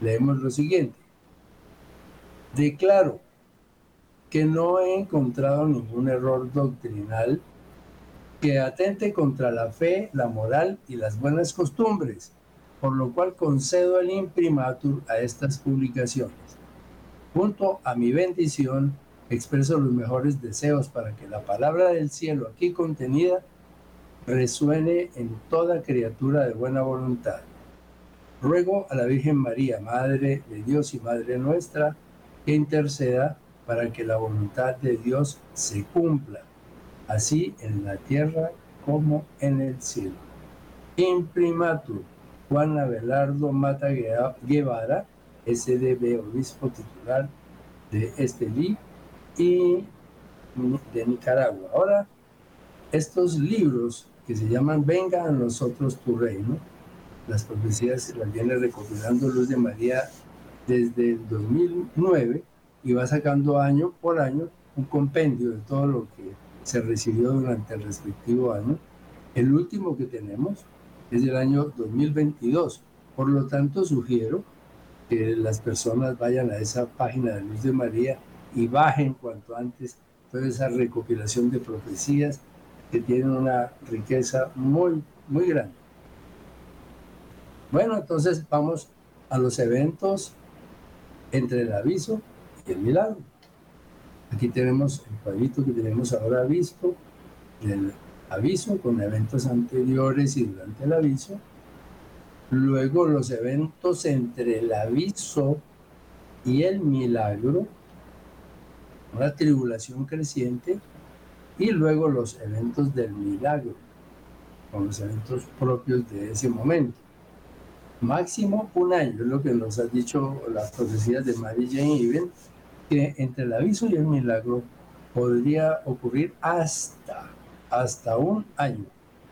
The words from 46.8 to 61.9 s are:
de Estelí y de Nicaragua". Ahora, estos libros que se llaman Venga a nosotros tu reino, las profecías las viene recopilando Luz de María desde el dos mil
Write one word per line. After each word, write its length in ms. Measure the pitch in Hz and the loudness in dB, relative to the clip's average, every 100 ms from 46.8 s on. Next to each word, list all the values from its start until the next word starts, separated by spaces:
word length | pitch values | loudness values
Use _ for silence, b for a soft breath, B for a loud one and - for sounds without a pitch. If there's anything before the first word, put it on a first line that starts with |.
| 107 - 113 131 139 - - - - - - | -16 -14 -2 -2 -2 -8 -20 -20 -20 -20 -6
de 200 | 104 110 - | -4 -2 -2
Estelí 580 | 127 - 107 117 180 214 - - - - - - | -4 -2 -4 0 0 -2 -8 -20 -20 -20 -12 0
y 460 | 175 180 180 180 202 - - - - - - 127 123 139 - | 4 4 4 2 -2 -18 -20 -20 -20 -20 -14 -4 -2 -2 -4
de 120 | 117 113 | -4 -2
Nicaragua". 640 | 123 131 127 123 95 92 | -2 2 2 2 -2 -2
Ahora, 340 | 123 196 202 202 _ _ _ - - - - - | 0 4 2 0 _ _ _ -20 -20 -20 -20 -4
estos 460 | 151 - 180 180 160 | -2 0 2 2 2
libros 720 | 156 220 160 123 120 - - - - | 2 4 2 2 -2 -6 -16 -20 -6
que 100 | 107 | -2
se 120 | 110 | 0
llaman 360 | 120 143 156 143 | 2 2 2 2
Venga 400 | 180 185 180 165 | 2 2 0 2
a 60 | |
nosotros 680 | 139 120 113 127 120 135 - | 2 0 -2 -4 -2 -4 -2
tu 180 | 123 117 | -2 0
reino, 400 | 117 98 110 160 - - - - - - - | 0 -2 -4 -4 -8 -20 -20 -20 -20 -18 -4
las 160 | 110 | -4
profecías 720 | - 107 110 104 120 127 - 120 | -2 -4 -2 0 0 -2 -6 -8
las 140 | 104 | -6
viene 220 | 110 120 127 | -2 0 0
recopilando 720 | 123 110 104 104 110 123 135 | 0 -4 -10 -8 0 2 2
Luz 200 | 127 123 | 2 2
de 80 | 127 | 2
María 520 | 117 104 120 127 - - - - - - - | 0 0 0 0 -4 -12 -20 -20 -20 -12 0
desde 460 | 123 120 117 120 | 2 2 2 2
el 180 | 113 110 | 0 -4
dos 120 | 110 | -4
mil 440 | 107 147 175 175 - | 0 2 2 0 -4